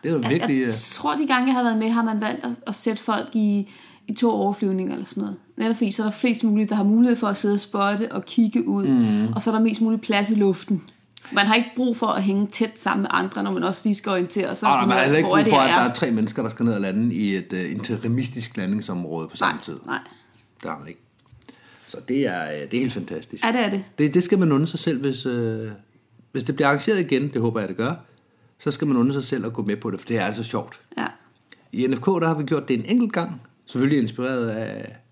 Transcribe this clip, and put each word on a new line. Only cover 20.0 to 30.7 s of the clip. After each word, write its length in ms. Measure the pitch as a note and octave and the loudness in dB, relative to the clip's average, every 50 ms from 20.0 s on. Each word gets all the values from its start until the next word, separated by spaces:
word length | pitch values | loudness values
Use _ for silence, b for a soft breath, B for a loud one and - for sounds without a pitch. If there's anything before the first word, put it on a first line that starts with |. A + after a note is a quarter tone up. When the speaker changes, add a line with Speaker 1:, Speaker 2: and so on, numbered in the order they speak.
| - - b b b b b b b b b _ - | -8 -12 b b b b b b b b b _ -10
Speaker 1:
Det 80 | F2 | -10
har 80 | D#2+ D#2 | -10 -10
man 100 | C#2+ D#2 | -12 -16
ikke. 120 | - - _ _ _ _ _ _ - - - B B B B B B B B | -18 -20 _ _ _ _ _ _ -20 -20 -20 B B B B B B B B
Så 100 | B - - - - | B -18 -18 -8 -4
det 180 | B2 C#3 C#3 | -2 0 0
er, 160 | A2+ F#2 F2+ D#2+ | 0 -2 -4 -6
øh, 280 | D2+ D2+ D2 C#2+ C#2 | -6 -6 -8 -8 -4
det 40 | - | -2
er 60 | B2 | -2
helt 120 | C3+ B2+ - | -2 -2 -4
fantastisk. 520 | - F2 - - - - - - - - | -6 -8 -8 -8 -10 -10 -12 -10 -4 -2
Speaker 2:
Ja, 80 | A3 A3+ | 0 0
det 140 | B3+ A#3 | 0 0
er 40 | G3+ | 0
det. 140 | G3 G3 F#3+ - _ - | -2 -4 -6 -8 _ 0
Speaker 1:
Det, 160 | D3+ D3+ D3 | 0 2 2
det 100 | F3+ F3+ | 2 2
skal 140 | - - F#3+ | 2 2 4
man 140 | F#3 E3 C#3+ | 4 4 4
unde 140 | C3+ D3+ | 4 2
sig 120 | D#3+ - E3+ | 0 -4 -4
selv, 220 | - F3 D#3 B2+ | -2 -2 -2 0
hvis, 260 | C#3 C#3 C3 B2 - | -2 -2 -4 -2 -4
øh, 440 | C3 B2 A#2+ A#2 A2+ A2 A2 A2 A2 G#2 G2+ - _ _ _ _ _ _ _ - _ _ | -4 -2 0 -2 -2 -2 -4 -6 -10 -12 -14 -18 _ _ _ _ _ _ _ -20 _ _
hvis 120 | C3+ A#2 | -8 -4
det 100 | A#2+ C#3+ | -4 -2
bliver 140 | C3+ D3+ C#3 | 2 2 2
arrangeret 320 | C#3+ D3 - - A3 G3 | 2 2 2 0 0 0
igen, 220 | F3+ C#3+ C#3 B2+ C#3 D3 C#3 | 2 2 2 0 0 0 -2
det 80 | B2+ A2 | 0 0
håber 180 | A#2 A2 A2+ | 0 0 0
jeg, 80 | G#2 F#2+ | -4 -4
det 80 | F#2+ | -4
gør, 180 | F2+ A2 B2+ E3+ - b b b b b b b b b b b b | -2 -2 -2 -2 -6 b b b b b b b b b b b b
så 120 | - D3+ | -6 -4
skal 160 | C#3+ - - D3+ | -2 -2 0 0
man 80 | C3+ | 2
unde 160 | B2 A#2+ C3 C#3 | 4 4 2 2
sig 120 | C#3+ C3+ | 0 -2
selv 220 | - - B2+ G2 | -4 -4 -4 -4
at 60 | - A#2 | -6 -4
gå 100 | - G#2+ | -4 -4
med 140 | G2 G2+ | -4 -4
på 140 | G2+ - A#2 | -4 -4 -6
det, 100 | F#2 F2 | -6 -6
for 80 | - - | -6 -4
det 100 | A#2 A2+ | -2 -2
er 60 | F#2+ | 0
altså 180 | G2 G#2+ G#2+ A#2 | -2 -4 -4 -8
sjovt. 380 | A2+ - A2 - - | -6 -4 -6 -6 -6